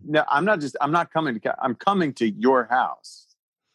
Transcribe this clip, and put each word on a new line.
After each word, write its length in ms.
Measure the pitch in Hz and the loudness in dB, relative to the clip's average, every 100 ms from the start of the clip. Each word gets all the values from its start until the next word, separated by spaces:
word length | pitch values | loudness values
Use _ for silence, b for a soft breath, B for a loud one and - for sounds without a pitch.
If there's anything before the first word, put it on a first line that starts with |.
| 104 | -2
no, 180 | 151 - | -2 0
I'm 180 | 143 190 | 0 2
not 140 | 208 | 0
just, 160 | 143 - | -2 -4
I'm 120 | 143 | 0
not 200 | 170 165 | 0 -2
coming 280 | 160 156 110 | -2 -2 -2
to, 160 | 127 - | -4 -2
I'm 140 | 131 | -4
coming 400 | 117 - 196 156 127 | -2 0 2 0 0
to 140 | 117 | -2
your 360 | 101 120 131 113 | 2 4 4 2
house 680 | 127 98 - - - _ _ _ _ _ | 0 0 -6 -18 -20 _ _ _ _ _